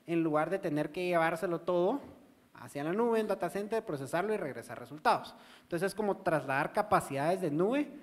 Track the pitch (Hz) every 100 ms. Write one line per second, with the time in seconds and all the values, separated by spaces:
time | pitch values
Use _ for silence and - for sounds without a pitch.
0 | - 170 160 151 160 190 175 151 151 180
1 | 180 170 165 170 190 165 170 180 185 277
2 | - - - _ _ - 127 143 156 202
3 | 233 220 214 196 170 196 208 226 220 143
4 | 131 165 208 208 156 117 113 117 123 -
5 | 247 170 - - - - - 170 190 190
6 | 208 180 - 156 135 135 165 214 208 180
7 | - 135 151 190 180 147 196 277 294 -